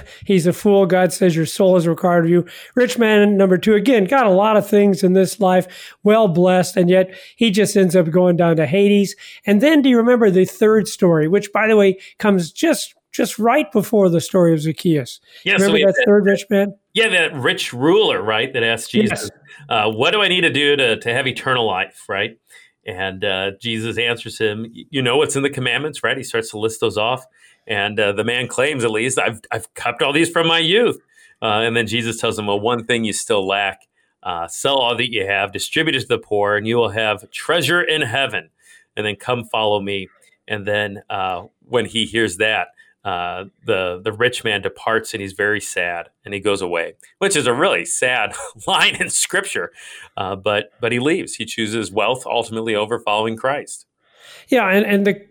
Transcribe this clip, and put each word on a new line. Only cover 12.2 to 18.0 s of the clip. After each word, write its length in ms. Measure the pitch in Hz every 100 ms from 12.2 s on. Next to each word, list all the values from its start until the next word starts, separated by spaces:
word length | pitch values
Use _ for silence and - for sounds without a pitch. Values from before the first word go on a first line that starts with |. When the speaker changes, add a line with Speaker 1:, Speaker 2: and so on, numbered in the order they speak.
| 214 190 160
Speaker 1:
just, 420 | - 330 285 - _ _
just 280 | - 220 -
right 340 | 226 277 -
before 380 | 214 - 214 190
the 100 | 170
story 320 | - 190 170
of 80 | 160
Zacchaeus? 580 | 156 151 175 151 120 - _ -
Speaker 2:
Yeah, 120 | 180 190
so 80 |
Speaker 1:
Remember 100 | 196
Speaker 2:
we 100 | - 190
Speaker 1:
that 80 | -
Speaker 2:
had 60 |
Speaker 1:
third 220 | 208 208 196
rich 180 | 202 -
man? 240 | 196 202 - _
Speaker 2:
Yeah, 160 | 202 220
that 260 | 185 156
rich 380 | 156 139 185 -
ruler, 480 | 123 147 202